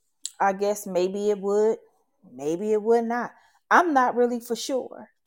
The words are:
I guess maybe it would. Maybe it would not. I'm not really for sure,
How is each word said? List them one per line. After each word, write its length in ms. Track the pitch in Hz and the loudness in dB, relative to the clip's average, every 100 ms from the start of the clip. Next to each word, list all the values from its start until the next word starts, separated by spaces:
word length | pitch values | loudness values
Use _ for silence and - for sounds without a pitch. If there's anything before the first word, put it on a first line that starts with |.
| _ _ - - | _ _ -18 0
I 140 | 196 | 0
guess 340 | 190 202 202 196 | 2 -2 -2 -2
maybe 420 | 180 185 202 208 | 0 0 0 -2
it 80 | 202 | -2
would. 400 | 196 208 214 226 _ _ _ _ - | 0 2 2 0 _ _ _ _ -20
Maybe 380 | 127 147 170 214 | -8 -4 -4 -2
it 100 | 214 | -2
would 220 | 214 233 | 2 0
not. 260 | 226 240 202 - _ _ - | 0 -6 -8 -12 _ _ 4
I'm 240 | 226 359 | 4 6
not 220 | 269 247 233 | 2 2 2
really 240 | 240 240 | 0 0
for 160 | 226 226 | -6 -8
sure, 540 | - 262 - - 214 _ | -4 -6 -6 -14 -20 _